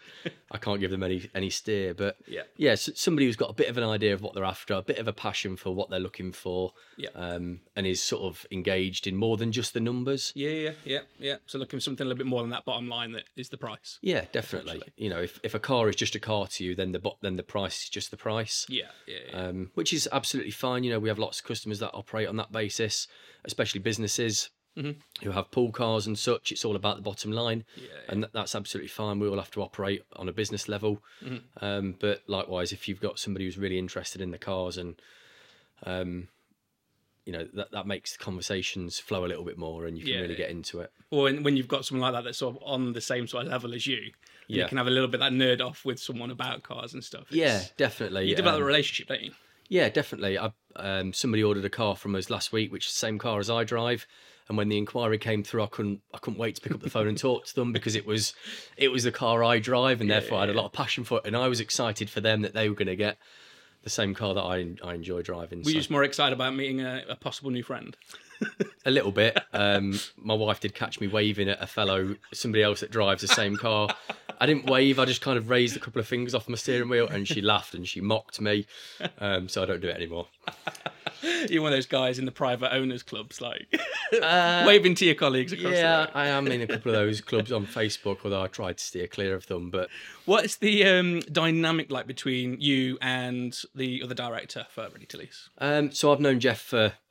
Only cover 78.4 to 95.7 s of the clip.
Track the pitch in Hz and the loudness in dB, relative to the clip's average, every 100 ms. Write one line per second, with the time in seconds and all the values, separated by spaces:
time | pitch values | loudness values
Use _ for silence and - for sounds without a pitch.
78.4 | 107 104 101 - - - - - 101 95 | 0 2 0 -10 -16 -10 -10 -4 -2 -2
79.4 | 92 95 92 90 90 80 82 85 85 _ | -2 -2 0 0 -2 -4 -6 -8 -10 _
80.4 | - - - - - - - - 320 339 | -12 -8 -10 -8 -10 -10 -12 -6 -2 -2
81.4 | 269 160 156 135 123 135 127 127 131 - | 2 2 4 2 2 2 2 0 -4 0
82.4 | 131 123 127 127 131 123 - 110 113 - | 0 2 2 2 0 -4 -8 -12 -10 -10
83.4 | 120 - - - 659 523 - 226 160 175 | -8 -8 -2 -2 -2 -6 2 2 6 6
84.4 | 175 175 175 202 180 175 175 147 147 131 | 6 8 10 10 10 6 6 6 4 4
85.4 | 127 175 180 175 165 160 156 143 143 139 | 0 -2 2 4 6 6 4 2 2 2
86.4 | 139 123 113 110 120 110 104 107 - 113 | 2 0 0 -2 2 4 4 2 0 0
87.4 | 107 113 98 117 107 - 101 98 104 98 | 2 0 -2 0 -2 0 -2 -2 -2 -2
88.4 | 95 - 92 90 - 90 87 - 98 95 | -2 -4 -6 -6 -6 -6 -6 -2 -2 -2
89.4 | - 90 87 92 90 - - - - 208 | -4 -6 -4 -2 -4 -6 -16 -4 2 4
90.4 | 226 - 214 208 196 180 180 170 - 151 | 4 2 4 6 8 8 4 0 0 2
91.4 | 165 165 165 160 147 131 123 127 139 127 | 4 4 4 2 0 -4 -4 -4 -2 0
92.4 | 123 127 143 135 127 127 131 127 123 123 | 0 0 2 4 2 0 -2 0 -2 -4
93.4 | 123 - - 135 131 127 123 123 120 113 | -4 -6 -10 -6 -4 -4 -6 -6 -4 -6
94.4 | - 123 - - 107 - - 82 120 - | -8 -10 -12 -10 -10 -12 -16 -16 -14 -18
95.4 | - - 139 | -16 -2 2